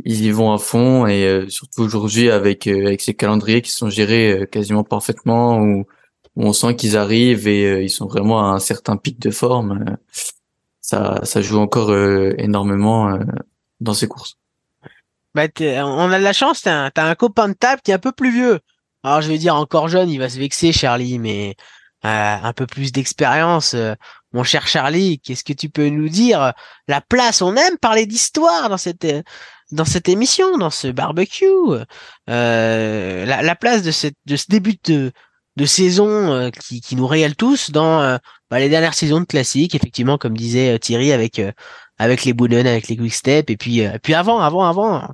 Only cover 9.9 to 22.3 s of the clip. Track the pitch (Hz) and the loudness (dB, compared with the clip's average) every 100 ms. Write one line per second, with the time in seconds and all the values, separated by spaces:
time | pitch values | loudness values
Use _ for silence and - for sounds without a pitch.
9.9 | - _ - - - _ _ _ _ - | -10 _ -12 -12 -12 _ _ _ _ -6
10.9 | 101 101 98 107 - 101 107 104 120 107 | -2 -2 -2 -4 -2 0 0 0 0 2
11.9 | 101 101 98 98 98 104 101 101 101 104 | 2 4 2 0 0 -2 0 0 0 2
12.9 | 113 104 98 107 - - _ _ - - | 2 2 0 -4 -8 -10 _ _ -10 -6
13.9 | 104 107 - - - _ _ _ _ - | -4 -4 -6 -18 -20 _ _ _ _ -20
14.9 | _ _ _ _ 151 151 - 156 131 143 | _ _ _ _ -2 -2 0 -2 -2 -2
15.9 | 135 180 190 196 196 277 311 - 156 139 | 0 2 2 2 2 2 0 0 0 -2
16.9 | - 160 165 240 208 208 196 240 269 - | 0 0 2 0 2 0 2 0 0 0
17.9 | 190 262 254 254 240 247 185 - _ _ | 0 -2 -2 0 2 2 0 -2 _ _
18.9 | _ 139 147 151 156 170 151 151 165 160 | _ 0 0 0 0 0 0 0 0 0
19.9 | 180 180 143 131 123 139 - 170 160 135 | 0 0 -2 -4 -6 -6 0 0 2 2
20.9 | 120 123 123 113 101 101 98 - - _ | 0 -2 -4 -4 -4 -6 -10 -18 -20 _
21.9 | _ 107 107 104 | _ -4 -2 0